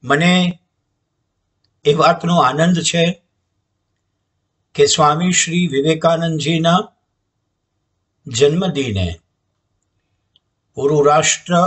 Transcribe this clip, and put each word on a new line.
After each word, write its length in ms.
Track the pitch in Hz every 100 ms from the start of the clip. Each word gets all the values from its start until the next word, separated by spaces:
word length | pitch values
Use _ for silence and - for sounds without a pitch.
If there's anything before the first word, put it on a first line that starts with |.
મને 300 | 123 143 170 180 180 175 _ _ _ _ _ _ _ _ _ _ _ _
એ 100 | 147
વાતનો 420 | 147 151 170 170 175
આનંદ 400 | 127 139 170 170
છે 220 | - 170 170 180 _ _ _ _ _ _ _ _ _ _ _ _ _ _ _
કે 120 | - 143
સ્વામી 460 | - 147 151 180
શ્રી 340 | 175 - 170 175
વિવેકાનંદજીના 1160 | 135 147 156 165 165 165 156 160 165 165 180 220 _ _ _ _ _ _ _ _ _ _ _ _ _ -
જન્મદિને 840 | 117 143 165 185 139 120 98 90 82 _ _ _ _ _ _ _ _ _ _ _ _ _ _ _ -
પૂરું 300 | 135 151 143
રાષ્ટ્ર 480 | 151 151 - - 175